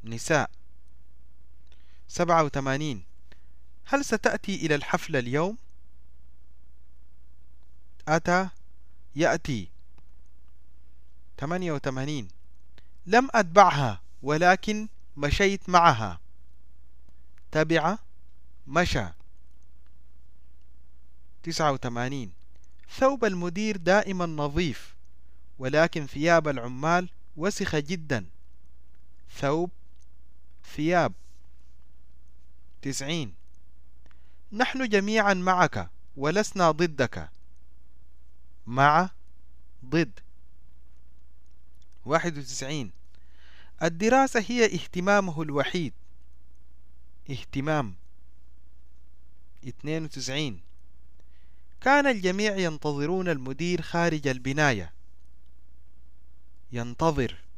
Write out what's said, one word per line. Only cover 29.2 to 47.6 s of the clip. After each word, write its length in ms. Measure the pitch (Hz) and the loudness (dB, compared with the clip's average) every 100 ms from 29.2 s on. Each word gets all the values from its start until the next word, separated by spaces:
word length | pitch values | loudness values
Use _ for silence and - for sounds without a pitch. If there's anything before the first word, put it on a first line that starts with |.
| - | -8
ثوب، 400 | - 139 151 175 - - - - - - - - - - - | -2 0 2 0 -4 -8 -8 -8 -8 -8 -8 -8 -8 -8 0
ثياب. 360 | 151 175 143 - - - - - - - - - - - - - - - - - | 4 6 4 0 -8 -8 -8 -8 -8 -8 -8 -8 -8 -8 -10 -10 -8 -8 -8 -8
تسعين. 520 | 143 131 139 170 123 90 - - - - - - - - - - - | -4 -4 -2 -2 -2 -6 -8 -8 -8 -8 -10 -10 -10 -10 -10 -10 -8
نحن 360 | 208 254 262 254 | 0 2 2 4
جميعًا 460 | 202 196 220 202 | 4 4 4 6
معك، 560 | 190 180 185 165 - 87 - - - | 6 6 8 6 6 -4 -6 -8 -2
ولسنا 540 | 139 180 214 196 175 | 2 4 2 6 6
ضدك. 600 | 151 175 143 120 - 76 - - - - - - - - - - - - - - | 6 2 4 0 0 -6 -8 -8 -8 -8 -8 -8 -8 -8 -8 -8 -8 -8 -8 -4
مع، 440 | 123 143 151 185 - - - - - - - | 6 8 8 4 -2 -8 -8 -8 -8 -8 -8
ضد. 360 | 127 156 156 - - - - - - - - - - - - - - - - - - - | 0 2 2 0 -8 -8 -8 -8 -8 -8 -8 -8 -8 -8 -8 -8 -8 -8 -8 -8 -8 -8
واحد 340 | 117 156 170 147 | 2 2 2 -4
وتسعين. 540 | 127 135 135 151 110 - - - - - - - - - | -6 -6 -4 -4 -4 -6 -8 -10 -10 -8 -8 -8 -8 0
الدراسة 640 | 160 165 214 254 269 240 208 | 0 4 6 6 6 4 2
هي 160 | 240 | 6
اهتمامه 800 | 226 180 - 175 180 202 190 151 | 6 4 -2 -2 6 6 4 -2
الوحيد. 500 | 156 143 135 185 151 - - - - - - - - - - - - - - | -2 2 2 2 0 -4 -8 -8 -8 -8 -8 -8 -8 -8 -8 -8 -8 -8 -8
اهتمام. 640 | 135 - 139 | -8 -4 -2